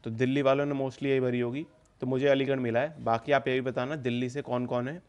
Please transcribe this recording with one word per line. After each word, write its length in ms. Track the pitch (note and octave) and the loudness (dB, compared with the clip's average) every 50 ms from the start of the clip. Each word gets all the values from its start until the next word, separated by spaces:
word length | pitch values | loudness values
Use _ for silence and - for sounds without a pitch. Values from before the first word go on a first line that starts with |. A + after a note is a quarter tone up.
| - | -8
तो 60 | A#2 | -8
दिल्ली 320 | A2+ A2 B2+ B2 C3 C#3 | -2 -2 0 0 2 2
वालों 240 | C#3 C3 C3+ C#3 C#3+ | 4 4 4 4 2
ने 100 | C#3+ C#3+ | 0 0
mostly 300 | C3+ C3+ C3 A#2+ - C#3 | -2 -2 -4 -4 -4 0
यही 140 | C#3 C3+ C3 | 0 2 2
भरी 200 | B2+ B2+ B2 B2 | 2 2 0 0
होगी, 260 | A#2+ A#2+ B2 C#3 E3 - _ _ _ _ _ _ | -2 -2 -4 -6 -10 -12 _ _ _ _ _ _
तो 60 | - | -4
मुझे 200 | B2+ C3 C3 C3+ | -2 0 2 4
अलीगढ़ 320 | C#3+ C#3 C3+ C3+ C3 C#3 - | 4 4 4 4 0 0 0
मिला 200 | B2+ A#2 A2+ A#2+ | 0 0 0 0
है। 240 | C3+ D#3 D#3+ C#3+ A#2+ | 0 -2 -6 -6 -2
बाकी 280 | A2+ A2+ A2+ - - | 0 0 0 2 2
आप 160 | C#3+ C3+ C3+ | 2 2 2
ये 60 | C#3 B2+ | 2 -2
भी 80 | C3 | 0
बताना 340 | B2 C3 A#2+ C3 B2+ C3+ D#3 | -2 -2 -2 -2 -4 -4 -4
दिल्ली 320 | D#3 A#2+ B2+ A#2+ A#2+ B2+ B2+ | -4 -2 -2 -2 -2 -2 -4
से 120 | B2 C#3+ | -4 -8
कौन 240 | C3+ - B2 B2 B2 | -6 -2 -2 -2 -2
कौन 220 | A#2+ B2+ B2 A#2+ | -2 -2 -2 -2
है। 140 | C3 D3+ F3+ - | -4 -8 -10 -14